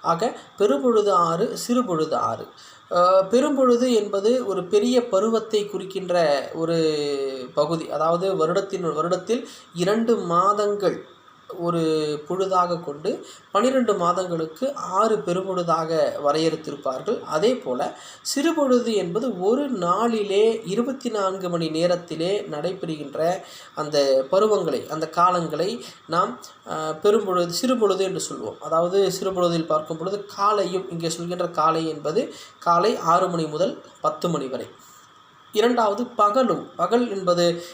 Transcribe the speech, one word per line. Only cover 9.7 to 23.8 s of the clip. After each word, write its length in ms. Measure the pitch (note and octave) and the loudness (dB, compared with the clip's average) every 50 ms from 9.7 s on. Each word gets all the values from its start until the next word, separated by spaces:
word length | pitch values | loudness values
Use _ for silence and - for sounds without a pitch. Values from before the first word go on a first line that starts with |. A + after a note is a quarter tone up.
| - | -6
இரண்டு 420 | E3+ F3 F#3 G#3+ A3+ A3+ A#3 A#3 | -2 0 0 2 2 2 2 0
மாதங்கள் 840 | G3+ F#3 F3 E3+ F3 F#3 G3+ G#3 G#3 G#3 G#3 G#3 G3+ G3 E3+ B2 - - - - _ _ - _ _ _ - - - | 0 0 0 2 4 4 4 2 2 0 -2 -2 0 0 0 -2 -2 -10 -18 -20 _ _ -20 _ _ _ -16 -10 -4
ஒரு 220 | E3+ E3+ E3+ E3 D#3+ D#3+ D#3 D#3 D3+ D3+ D3+ D3 - - | -2 0 0 0 0 2 0 0 0 -2 -4 -6 -6 -6
பொழுதாக 520 | F3 F#3 F#3+ F#3+ F#3 F3+ F3+ F3 F3 D#3+ | -2 -2 0 2 2 2 2 2 -2 -6
கொண்டு 300 | - C#3+ C#3+ D3+ D#3 G3+ D4 F#4+ - - - - - _ | -6 -10 -10 -6 -4 -4 -4 -6 -8 -18 -20 -20 -20 _
பன்னிரண்டு 440 | - G3 A3+ C4 C4+ C4 A#3+ A3 G3 | 0 2 2 4 2 2 2 2 2
மாதங்களுக்கு 800 | F#3 F3 F3 F3+ F#3+ F#3 F3 E3+ D#3+ D#3+ D#3 - - B3+ C4+ - | 2 2 2 2 0 0 -2 -2 -4 -4 -6 -6 -4 -4 -4 -4
ஆறு 420 | - F#3 F3+ F3+ G3 A3 A3 A3 | -6 -8 -2 0 2 2 2 2
பெரும்பொழுதாக 760 | G3+ E3+ F3 F3 F#3 F#3+ F#3+ F#3 F3+ F3 E3 D#3+ E3 D#3+ D#3+ E3 D#3 D3 B2+ - - | 0 0 -2 -2 -2 -2 -2 -4 -2 0 0 0 0 0 0 2 2 2 0 0 0
வரையறுத்திருப்பார்கள். 1040 | C#3+ C#3+ D3 D#3 D#3+ D#3+ D#3 D3+ - C#3+ C#3+ C#3+ - - C3 C3 C#3 G#3 A#3+ - - | 0 2 2 4 2 0 0 -2 -8 -10 -10 -6 -6 -6 -6 -4 -4 -4 -4 -4 -4
அதே 300 | - D#3 D#3 F#3+ A#3+ B3+ | -4 -2 2 2 2 0
போல 260 | - - C3 B2 B2+ - - - - - - - - | 0 -4 -6 -4 -2 -4 -6 -6 -12 -18 -20 -20 -12
சிறுபொழுது 720 | - - - C#4 C#4+ E4 E4 D#4 C#4+ C4 B3+ A#3+ A3 A#3 A3 | -10 -6 -4 0 0 0 2 2 2 4 4 2 2 2 0
என்பது 460 | G3 F3 E3+ E3+ A3+ B3 B3+ G3+ F3+ | 0 -2 -2 -4 -4 -4 -4 -4 -2
ஒரு 300 | F3+ G3+ A#3 C4+ D4 C4+ | 0 0 2 2 0 -2
நாளிலே 920 | B3 F#3+ F3 E3+ F3+ G3+ A3+ A#3+ A3+ G#3+ G3+ G3 F#3+ G3+ A3 A3+ A3+ A3 - | -2 -2 0 0 2 2 2 0 0 0 -2 0 2 4 4 4 2 -2 -4
இருபத்தி 460 | E3+ G3 A3+ A#3+ C#4 C4 - - A#3+ | -4 -2 -2 -2 -2 -4 -6 -6 -4
நான்கு 380 | G#3+ G#3 G3 F#3+ F#3+ F#3+ F3+ F3 | -2 0 -2 -2 -2 -2 -4 -4
மணி 200 | E3+ E3 E3 D#3 | -2 -2 -2 -2
நேரத்திலே 760 | D#3 D#3+ E3+ F3 F3+ E3+ - - D#3 D#3 E3 F3+ G3+ G3+ - D#3 | 0 0 2 2 0 -2 -2 -10 -6 -4 -2 -2 -2 -4 -4 -6
நடைபெறுகின்ற 680 | D#3 D3 D#3 F3+ F#3+ F#3 - D#3+ D#3 D3+ D3 C#3 - - D#3 E3+ F3+ F#3+ - - - - - - - | -8 -4 -4 -4 -6 -6 -6 -8 -8 -8 -10 -10 -4 -2 0 0 0 -2 -8 -16 -20 -20 -20 -14 -8
அந்த 520 | D3+ | -8